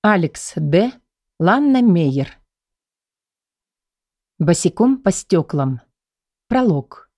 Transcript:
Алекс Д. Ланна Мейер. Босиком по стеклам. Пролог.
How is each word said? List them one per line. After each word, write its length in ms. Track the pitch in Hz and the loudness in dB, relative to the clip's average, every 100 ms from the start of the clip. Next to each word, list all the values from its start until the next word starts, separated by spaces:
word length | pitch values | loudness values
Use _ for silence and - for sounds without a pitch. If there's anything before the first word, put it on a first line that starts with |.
| 214 | 2
Алекс 460 | 202 160 - - - | 0 -2 -6 -14 -6
Д. 340 | 151 165 240 - _ _ _ _ | 0 0 0 -6 _ _ _ _
Ланна 420 | 165 240 285 262 | 0 2 2 2
Мейер. 560 | 240 170 151 135 135 - _ _ _ _ _ _ _ _ _ _ _ _ _ _ _ _ _ _ _ _ | 4 2 0 -2 -6 -10 _ _ _ _ _ _ _ _ _ _ _ _ _ _ _ _ _ _ _ _
Босиком 640 | 156 170 - - 240 262 | -2 0 0 0 0 2
по 120 | - | -2
стеклам. 680 | - - 180 151 151 135 127 _ _ _ _ _ _ _ | -4 -2 -2 0 -4 -4 -4 _ _ _ _ _ _ _
Пролог. 600 | 247 247 147 - - _ | 0 0 0 -4 -20 _